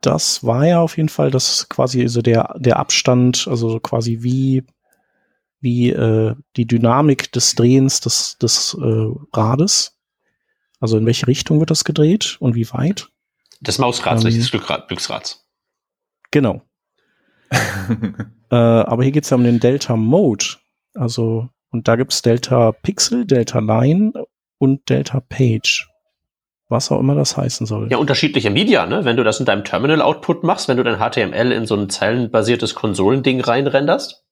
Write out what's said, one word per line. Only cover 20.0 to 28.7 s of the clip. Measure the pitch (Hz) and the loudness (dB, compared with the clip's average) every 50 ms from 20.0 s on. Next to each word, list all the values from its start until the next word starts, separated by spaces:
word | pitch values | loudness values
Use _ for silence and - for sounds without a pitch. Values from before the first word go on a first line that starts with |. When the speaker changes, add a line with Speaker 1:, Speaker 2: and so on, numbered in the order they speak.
| 110 110 139 185 208 143 107 98 - - - _ _ _ _ _ _ _ _ | 2 2 4 4 4 2 0 0 -4 -6 -8 _ _ _ _ _ _ _ _
Speaker 1:
Also, | 220 135 113 117 - 117 113 113 113 117 123 _ _ _ _ | -6 -4 -4 -2 -2 -2 -2 -2 -4 -6 -8 _ _ _ _
und | - 117 110 | -8 -4 0
da | - 117 | 2 2
gibt's | 117 131 127 - - | 2 0 -2 -4 -2
Delta | - 120 113 117 - - 131 123 117 110 110 | 2 2 2 2 0 0 2 4 4 2 2
Pixel, | _ _ - - - - - 240 247 240 | _ _ -6 -2 -2 -2 -2 -2 -2 0
Delta | 202 135 123 113 - - 123 | 2 2 2 2 0 -2 -4
Line | 110 107 110 117 120 135 160 185 214 214 - - - _ _ _ _ _ _ | 0 0 2 2 4 4 4 4 2 0 -2 -6 -12 _ _ _ _ _ _
und | _ 143 131 135 139 _ - | _ 2 2 2 0 _ -2
Delta | - 135 143 - - 131 | -2 -2 -2 -2 -4 -6
Page. | - _ - - 131 120 113 110 - - - - - _ _ _ _ _ _ _ _ _ _ _ _ _ _ _ _ | -6 _ -2 0 2 2 2 0 0 -2 -2 -2 -4 _ _ _ _ _ _ _ _ _ _ _ _ _ _ _ _
Was | _ 113 117 - - | _ -2 -2 0 0
auch | 143 - | -2 0
immer | 131 135 143 | 2 2 2
das | 147 143 - - | 2 0 -2 -2
heißen | 143 135 127 - - 113 | -4 -4 -4 -4 -6 -6
soll. | 110 107 104 104 113 | -6 -6 -6 -4 -2
Speaker 2:
Ja, | 127 | -2
unterschiedliche | 123 147 143 143 - - 147 - 135 104 107 | 0 0 0 0 0 0 0 -2 0 0 0
Media, | 101 104 - 220 | 0 0 2 2